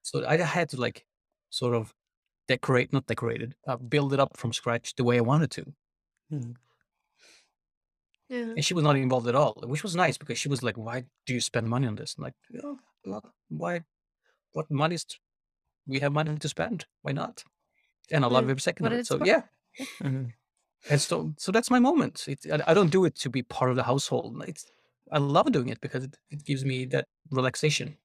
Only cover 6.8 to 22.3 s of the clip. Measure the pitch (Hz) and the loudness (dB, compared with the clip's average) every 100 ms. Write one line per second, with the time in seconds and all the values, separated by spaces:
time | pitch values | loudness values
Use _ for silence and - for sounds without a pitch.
6.8 | _ _ _ _ - _ _ _ _ _ | _ _ _ _ -20 _ _ _ _ _
7.8 | _ _ _ _ _ 247 233 226 147 180 | _ _ _ _ _ -6 -4 -2 0 2
8.8 | 151 139 127 127 120 127 139 107 117 147 | 4 4 4 2 2 2 2 0 -6 -6
9.8 | 208 170 170 - - 117 143 131 120 107 | -4 0 0 0 -6 -6 -2 -2 -2 -4
10.8 | 110 123 127 _ - 123 - 120 113 120 | -8 -8 -10 _ -6 -4 -2 -2 0 0
11.8 | 127 101 - - - - _ - 285 269 | 0 -4 -10 -10 -12 -12 _ -14 -12 -14
12.8 | _ _ - 202 - _ _ 151 175 175 | _ _ -12 -12 -14 _ _ -6 -4 -4
13.8 | 165 _ _ _ _ _ _ 156 156 139 | -8 _ _ _ _ _ _ -10 -4 0
14.8 | 160 165 - - _ _ _ _ _ _ | 0 -2 -8 -16 _ _ _ _ _ _
15.8 | - 135 143 147 156 151 151 - 165 185 | -6 0 2 2 0 -2 -4 -4 -4 -4
16.8 | - _ 147 135 - - - _ _ _ | -8 _ -6 -4 -6 -10 -20 _ _ _
17.8 | _ _ _ 156 123 127 127 135 - 165 | _ _ _ 2 4 4 4 0 -2 -2
18.8 | 180 240 233 139 175 311 - _ _ - | -2 -2 -2 0 4 2 2 _ _ -14
19.8 | 262 - 139 131 123 - _ _ _ _ | -14 -6 -4 -4 -6 -10 _ _ _ _
20.8 | - 147 - 160 156 151 - 214 - 247 | 0 2 2 -2 -2 -6 0 0 4 4
21.8 | 247 330 151 - - | 6 4 0 -4 -8